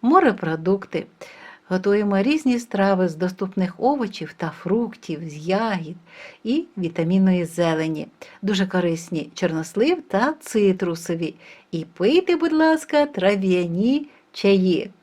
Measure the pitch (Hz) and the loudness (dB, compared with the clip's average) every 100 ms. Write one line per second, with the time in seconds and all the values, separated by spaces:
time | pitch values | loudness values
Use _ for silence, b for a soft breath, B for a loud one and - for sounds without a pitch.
0 | 233 349 320 208 165 160 165 196 - - | 6 6 6 2 -2 -2 0 -2 -2 -8
1 | - _ B B B B _ 185 196 202 | -8 _ B B B B _ -2 2 2
2 | 208 196 214 311 269 240 233 202 196 190 | 2 2 2 2 2 0 -2 0 2 2
3 | 185 156 180 - 190 190 180 - 247 285 | 0 0 -6 -4 -6 -2 -4 0 -2 0
4 | 214 - 156 - 165 - 175 214 226 - | -4 -8 -12 -8 -8 -8 -2 -2 -2 -8
5 | - 151 165 151 160 190 226 190 156 180 | -10 -10 -10 -10 -4 -2 -2 -4 -6 -14
6 | B B B B 220 285 - - 175 165 | B B B B -4 -4 -4 -6 -6 -2
7 | 165 190 190 180 165 170 170 160 160 156 | 0 4 4 2 0 0 0 2 -2 -4
8 | - _ B B 196 190 190 185 175 165 | -10 _ B B -4 -2 0 0 0 -2
9 | - 165 147 - 180 160 160 196 269 349 | -4 -8 -8 -4 -2 -2 -4 0 0 0
10 | - 190 262 302 - 220 202 185 175 165 | -2 0 0 -2 -4 2 2 2 -2 -4
11 | - 165 160 - B B B 165 160 - | -6 -6 -6 -8 B B B -8 -8 -2
12 | 190 330 370 339 330 311 320 320 - 294 | 2 2 2 0 0 2 2 2 0 0
13 | 294 285 185 202 190 180 175 170 226 285 | 0 2 2 2 2 0 0 0 0 0
14 | 294 B B - 196 196 185 165 - - | -2 B B 0 4 4 4 0 -2 -14